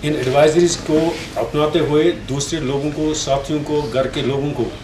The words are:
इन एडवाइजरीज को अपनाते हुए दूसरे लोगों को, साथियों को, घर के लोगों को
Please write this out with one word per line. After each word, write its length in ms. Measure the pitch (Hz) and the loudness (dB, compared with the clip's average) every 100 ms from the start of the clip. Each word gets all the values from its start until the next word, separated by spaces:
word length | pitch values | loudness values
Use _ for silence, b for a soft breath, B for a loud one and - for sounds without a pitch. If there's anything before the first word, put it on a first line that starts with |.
इन 120 | 151 151 | -2 -2
एडवाइजरीज 600 | 127 139 151 156 175 - | 2 4 6 6 4 2
को 400 | - 156 165 165 - - | 0 2 2 -2 -8 -6
अपनाते 380 | 117 147 151 165 | -4 0 2 2
हुए 340 | 139 151 165 | 2 4 4
दूसरे 480 | 160 - 139 - 160 | 0 -4 -6 -4 -4
लोगों 300 | 131 139 147 | -2 -2 -2
को, 240 | 151 156 | -2 -2
साथियों 460 | 151 - 139 139 151 | -2 0 -2 0 -4
को, 220 | 147 151 | 0 -2
घर 240 | 135 127 131 | 0 0 0
के 160 | 151 | -2
लोगों 280 | 127 139 143 | -2 -2 -2
को 220 | 120 107 - | -2 -4 -4